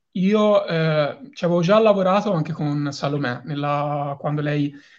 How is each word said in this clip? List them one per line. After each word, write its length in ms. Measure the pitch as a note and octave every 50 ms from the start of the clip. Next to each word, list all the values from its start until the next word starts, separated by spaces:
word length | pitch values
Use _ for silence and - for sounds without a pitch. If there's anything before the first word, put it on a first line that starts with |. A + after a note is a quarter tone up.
| _ _
io, 540 | - G3 F3+ G3 G#3+ G#3+ G#3 G#3+ G#3 G3+ G3+
eh, 640 | - E3+ E3 D#3+ D#3+ D#3 D3+ D3 C#3 - - - - -
ci 120 | - F3+
avevo 160 | E3+ F3 F3
già 180 | E3 E3+ G#3 A3
lavorato 520 | A3+ G#3+ G#3 D3 F#3 F#3 F#3+ G#3 G#3 A3 F#3+
anche 180 | D#3+ D3 - D#3+
con 360 | - D3+ D3 D3 D3 D3 C#3+
Salomè, 500 | C3+ - - C#3 C#3+ D3 C#3+ B2 B2 - B2+
nella, 680 | D#3 D3 C#3+ C#3+ C#3+ D3 C#3+ C#3+ D3 D3 D3 C#3+ C#3+ C#3 -
quando 220 | - D3 D3 D3
lei 320 | D3 D3+ D3 D3 C#3+ C#3+ C#3 - - _ _